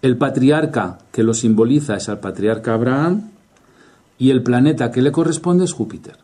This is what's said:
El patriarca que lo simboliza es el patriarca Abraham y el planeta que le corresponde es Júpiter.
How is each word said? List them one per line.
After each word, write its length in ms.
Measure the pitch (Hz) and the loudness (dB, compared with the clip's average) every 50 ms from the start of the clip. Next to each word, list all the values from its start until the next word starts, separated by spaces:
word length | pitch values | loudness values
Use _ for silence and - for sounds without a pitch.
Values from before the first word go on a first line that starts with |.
El 160 | - 131 123 | 2 0 0
patriarca 800 | - 143 135 - 139 127 135 147 156 156 147 - 123 101 90 90 - _ _ - | 2 0 -2 0 2 2 4 4 2 0 -2 -2 -4 -4 -4 -8 -12 _ _ -2
que 100 | - 113 | 0 0
lo 100 | 113 110 | 0 0
simboliza 640 | 110 - 113 110 104 117 117 139 147 147 - - | 0 2 2 4 4 4 4 2 0 0 -2 -6
es 140 | 120 - - | -6 -4 -8
el 100 | 104 98 | -8 -8
patriarca 540 | - 98 87 - 98 107 113 110 - 123 113 | -8 -10 -8 -2 -2 -2 -2 -2 -2 -4 -2
Abraham 580 | 113 120 123 131 139 151 175 180 214 208 - - _ _ _ _ _ _ _ _ _ _ _ _ _ _ _ _ | 0 0 0 0 0 0 0 -2 -2 -4 -10 -20 _ _ _ _ _ _ _ _ _ _ _ _ _ _ _ _
y 140 | _ 127 131 | _ 2 2
el 120 | 131 127 123 | 2 2 2
planeta 480 | 127 123 120 131 151 156 147 131 - | 0 2 4 4 2 2 2 -2 -2
que 100 | - 127 | 0 0
le 120 | 127 143 143 | 0 2 2
corresponde 500 | 160 165 170 160 165 - 175 175 180 185 | 0 0 0 -2 -2 -2 0 2 2 2
es 80 | 175 | 0
Júpiter. 460 | - - 107 - - - - - - _ | -4 -6 -8 -8 -8 -16 -18 -20 -20 _